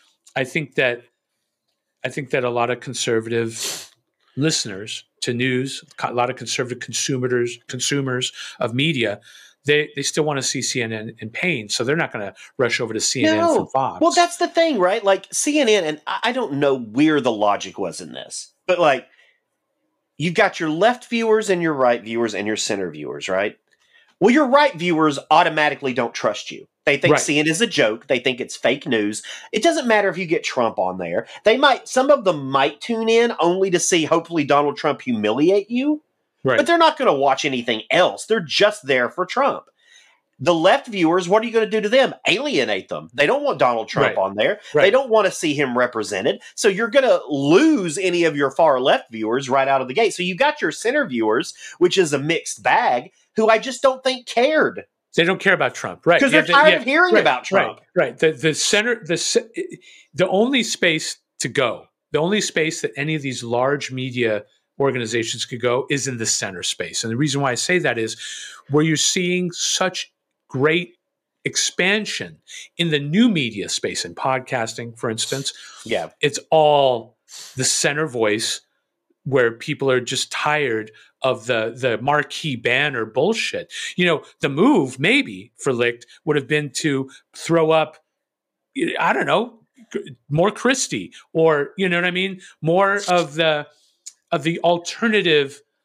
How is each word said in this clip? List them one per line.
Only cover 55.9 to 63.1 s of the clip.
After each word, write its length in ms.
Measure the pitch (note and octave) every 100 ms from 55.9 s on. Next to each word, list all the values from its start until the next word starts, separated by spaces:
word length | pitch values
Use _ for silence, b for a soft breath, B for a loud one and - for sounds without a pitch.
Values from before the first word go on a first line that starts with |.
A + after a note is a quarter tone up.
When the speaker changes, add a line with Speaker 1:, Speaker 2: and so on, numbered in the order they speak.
| F2 -
Speaker 1:
right? 140 | E3+
Speaker 2:
'Cause 120 | C#4
Speaker 1:
Yeah, 80 | D4+
Speaker 2:
they're 60 | B3+
Speaker 1:
the, 60 |
Speaker 2:
tired 160 | C#4 D#4
Speaker 1:
yeah, 60 | D4+
Speaker 2:
of 80 |
hearing 300 | - D4+ F4+
Speaker 1:
right, 60 | A3
Speaker 2:
about 240 | D#3 B2+
Trump. 360 | - F#3+ G#2+ F#2+ _
Speaker 1:
right, 120 | F#3 C#3
right. 120 | A#2
The, 140 | D#3+
the 220 | C#3+ D#3+
center, 500 | C#3+ - G#3 A3+ A#3
the 140 | D#3+ E3+
ce-, 180 | - A#3 A#3 - F#3 - b b b
the 140 | - F#3
only 340 | F#3 A#3 C#4
space 560 | - - F#3 D#3+ - - _ -
to 80 | C#3+
go, 400 | A#2+ B2 F#2 - _ _
the 60 | D3
only 220 | E3 G#3
space 400 | - - D#3+ D#3+
that 120 | D3 -
any 180 | C#3+